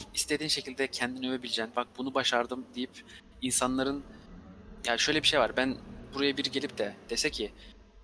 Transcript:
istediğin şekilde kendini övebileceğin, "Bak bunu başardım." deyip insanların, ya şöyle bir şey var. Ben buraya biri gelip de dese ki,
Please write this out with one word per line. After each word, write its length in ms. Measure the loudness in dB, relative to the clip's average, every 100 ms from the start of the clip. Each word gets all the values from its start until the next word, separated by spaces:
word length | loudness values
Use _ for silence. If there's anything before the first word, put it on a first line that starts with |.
| -8
istediğin 340 | -2 0 0 0
şekilde 380 | -2 -2 0 0
kendini 420 | 0 -2 -2 -2
övebileceğin, 400 | -2 -2 -2 -2 -2
"Bak 100 | -2 -2
bunu 160 | -2
başardım." 520 | 2 4 4 2 -2 -8
deyip 300 | -6 -8 -8 -18 -20 -20 -6
insanların, 600 | 0 2 4 2 0 -2 -6 -16 -18 -18 -18 -18 -16 -6 0
ya 120 | 2
şöyle 240 | 4 4
bir 60 | 4
şey 120 | 6
var. 160 | 6 4
Ben 200 | 2 0 -8 -14 -8
buraya 220 | 0 2 2
biri 140 | 0
gelip 280 | -2 -2 -2
de 180 | -4 -4 -6
dese 200 | 0 0
ki, 220 | 0 -6 -6 -20 -20 -20 -20